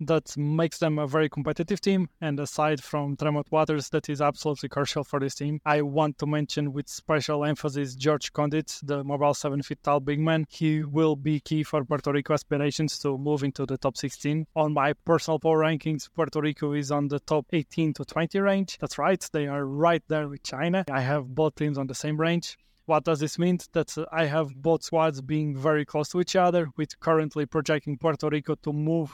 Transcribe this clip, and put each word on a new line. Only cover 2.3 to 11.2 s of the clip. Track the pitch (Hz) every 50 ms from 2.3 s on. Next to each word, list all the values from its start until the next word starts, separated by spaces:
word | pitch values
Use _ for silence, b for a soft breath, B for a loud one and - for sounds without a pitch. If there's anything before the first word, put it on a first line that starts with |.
| 143 139
aside | 147 - - - 151 156 156 139 -
from | - - 147 143 143 139
Tremont | - 151 156 147 147 143 -
Waters, | - 156 156 151 156 147 131 -
that | - 156 - -
is | 147 135
absolutely | 151 147 143 - - 156 147 - -
crucial | 131 - 143 139 - - 156 139
for | - - 139
this | 135 135 -
team, | - 143 147 151 147 -
I | 151 147 151
want | 147 143 139 151 156 151 135
to | - 151
mention | 151 151 151 147 - - 156 147 143 131
with | 143 139 -
special | - - - - 156 151 - - 151 147 147
emphasis | 151 151 - - 151 135 147 143 131 127
George | 131 131 151 151 139 - - -
Condit, | - 147 151 147 156 - - - - -
the | 139 143 143 135
mobile | 139 143 139 147 147 139
seven | - - 147 139 143
feet | 135 - 147 -
tall | - 147 143 147
big | 135 143 147 143
man. | 156 160 160 160 156 -
He | - - 165 156 156 156 151
will | 147 139 156 160 156 151
be | 139